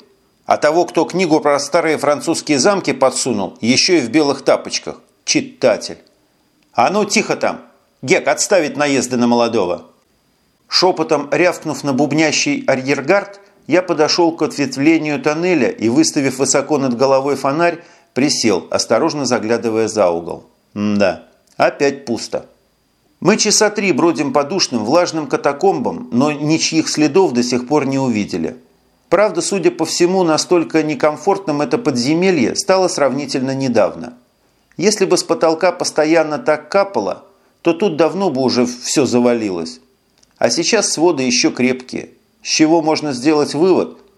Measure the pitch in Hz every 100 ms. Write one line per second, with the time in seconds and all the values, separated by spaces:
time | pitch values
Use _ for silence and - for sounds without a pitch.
0 | _ _ _ _ - 107 151 165 170 170
1 | 131 170 175 151 147 143 - 175 160 135
2 | 139 143 170 151 - 143 180 190 147 127
3 | 131 - 135 107 87 - 113 127 - 170
4 | 117 147 143 - - - - - 151 -
5 | _ _ - 151 - - 123 92 - 82
6 | _ _ _ _ _ _ _ - 135 202
7 | 196 - - 135 107 80 - _ _ -
8 | 131 170 135 151 - 190 147 127 147 135
9 | 123 123 120 120 117 110 87 85 - _
10 | _ _ _ _ _ _ - - 185 175
11 | - 147 139 151 175 - 156 135 143 139
12 | 147 147 156 - 147 139 - 131 131 143
13 | 131 196 190 - _ _ - 170 180 151
14 | 151 - 170 165 147 147 139 135 147 160
15 | 151 143 151 156 180 160 104 - 110 131
16 | - 151 135 123 131 147 139 147 135 120
17 | 135 135 139 139 139 151 175 160 - -
18 | _ 123 143 - 110 87 - 98 - 117
19 | 156 147 123 113 107 117 113 110 107 107
20 | 90 85 85 76 - _ _ 104 104 104
21 | 95 82 - _ _ - 156 - 143 139
22 | 120 113 - - - _ _ _ _ _
23 | _ - 151 208 214 - 214 208 190 131
24 | 170 143 143 147 139 190 - 120 107 165
25 | 175 156 135 151 143 143 196 160 101 85
26 | - 120 147 143 151 156 - 160 151 151
27 | 151 175 175 120 120 127 127 151 135 135
28 | 131 107 95 90 80 - _ _ _ _
29 | - 175 208 175 - 196 170 - 156 -
30 | 175 190 170 151 - 175 139 160 151 139
31 | 156 147 196 190 - 147 147 143 151 120
32 | 123 165 190 165 104 - - 190 180 160
33 | 135 139 135 139 131 135 135 107 90 82
34 | 80 - _ _ _ _ _ - 196 208
35 | 175 175 - 165 165 160 175 175 - -
36 | 151 165 151 147 127 147 - 196 196 120
37 | 95 - - _ _ _ 165 165 208 147
38 | 160 175 190 131 127 110 120 - - 160
39 | 117 123 120 120 104 87 82 - _ _
40 | _ _ _ - 120 - - 214 202 -
41 | 175 147 127 120 156 - 127 127 - -
42 | - _ _ _ - - 156 170 156 156
43 | 151 123 143 151 143 143 185 139 82 -
44 | _